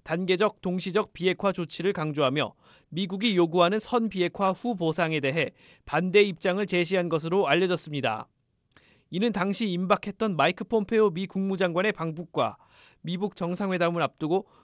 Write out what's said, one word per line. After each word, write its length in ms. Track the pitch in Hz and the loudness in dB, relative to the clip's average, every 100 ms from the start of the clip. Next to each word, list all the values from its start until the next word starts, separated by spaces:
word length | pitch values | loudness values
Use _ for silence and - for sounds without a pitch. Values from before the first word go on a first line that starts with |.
단계적, 580 | - 170 185 180 208 - | -6 -2 0 2 2 0
동시적 520 | 185 180 190 196 214 | -4 -4 -2 -2 -2
비핵화 380 | - 185 180 202 | -2 -2 0 0
조치를 420 | 185 165 - 180 | -2 -4 -4 -2
강조하며 600 | 190 156 147 131 143 110 - _ - _ | -2 -2 0 2 2 -2 -6 _ -20 _
미국이 460 | 156 190 190 226 180 | -6 -6 -2 2 4
요구하는 440 | 170 175 170 208 | 4 4 4 2
선 300 | - 240 220 | 0 0 0
비핵화 420 | 185 175 - 190 | 0 -2 0 -2
후 240 | 180 240 190 | -2 -4 -2
보상에 440 | 165 156 160 156 | -2 0 -2 0
대해 320 | 139 160 135 - - - - | 0 -2 -4 -6 -20 -20 -4
반대 360 | 151 185 208 | -2 4 4
입장을 420 | 208 160 190 190 202 | 4 2 -2 0 0
제시한 440 | 180 170 185 175 | 0 0 0 0
것으로 380 | 160 160 196 151 | -2 0 0 2
알려졌습니다. 800 | 160 180 175 151 147 123 110 - _ _ _ _ _ _ _ _ | 2 2 0 -4 -4 -2 -4 -8 _ _ _ _ _ _ _ _
이는 220 | 170 233 | -2 0
당시 380 | 196 190 196 214 | 0 -2 -2 -2
임박했던 680 | 175 185 202 208 - 220 156 | -2 0 0 -2 -4 -2 2
마이크 280 | 156 180 202 | 2 0 -2
폼페오 460 | 220 190 220 214 | -2 2 2 2
미 140 | 165 190 | 2 -4
국무장관의 680 | 190 190 190 180 165 208 | -4 -2 0 0 0 0
방북과 640 | 180 165 156 165 151 110 - _ _ - _ | -2 -6 -6 -6 -2 -2 -4 _ _ -20 _
미북 340 | 160 175 202 - | -8 -4 -4 -4
정상회담을 680 | 175 180 196 180 170 170 | -4 -2 -2 0 0 2
앞두고 440 | 139 - 156 190 - _ | -2 -2 -2 -2 -2 _